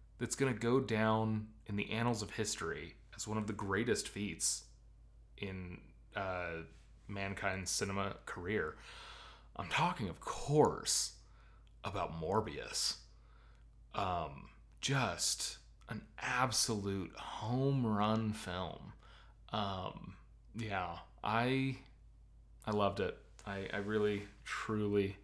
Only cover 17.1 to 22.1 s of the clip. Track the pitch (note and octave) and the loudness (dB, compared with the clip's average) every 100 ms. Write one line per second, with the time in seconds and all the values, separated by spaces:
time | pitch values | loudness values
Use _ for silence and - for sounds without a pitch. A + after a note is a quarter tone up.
17.1 | - - - G#2+ B2+ C#3 C#3 A#2 G#2 G#2+ | -8 -10 -6 -2 2 4 4 4 4 4
18.1 | A2 A2 G#2+ - F2+ E2+ D#2 - - - | 4 2 -2 -4 -4 -4 -6 -12 -16 -20
19.1 | - - - - G#2+ G2+ F#2+ F#2 - - | -20 -20 -20 -6 -2 -2 -2 -4 -6 -12
20.1 | - - - - G#2+ A2 G2 F2 E2+ - | -16 -20 -20 -12 -8 -2 -2 -2 -6 -12
21.1 | - A2 A2 B2 C3+ C3+ B2+ - - - | -6 0 2 4 2 0 -4 -12 -20 -20